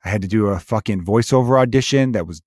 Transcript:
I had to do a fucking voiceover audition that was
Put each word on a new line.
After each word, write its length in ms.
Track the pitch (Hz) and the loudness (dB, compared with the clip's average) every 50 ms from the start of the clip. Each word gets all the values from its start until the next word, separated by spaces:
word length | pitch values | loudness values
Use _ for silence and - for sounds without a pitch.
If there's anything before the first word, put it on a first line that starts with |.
| _ | _
I 60 | 90 | -4
had 120 | 101 107 | -4 -4
to 60 | 95 | -2
do 200 | 92 104 110 104 | -2 0 0 0
a 120 | 101 98 87 | 0 -2 -4
fucking 460 | - - 113 110 - - 104 95 87 | -4 -4 -4 -4 -2 -4 -6 -4 -2
voiceover 540 | 90 104 117 117 - 135 131 127 123 131 131 | 0 0 0 2 2 2 2 2 4 4 2
audition 520 | 127 123 117 135 123 - - 135 131 131 120 | 2 2 0 -2 0 0 0 0 0 0 -2
that 140 | 104 87 | -4 -4
was 140 | 87 87 80 _ | -6 -10 -16 _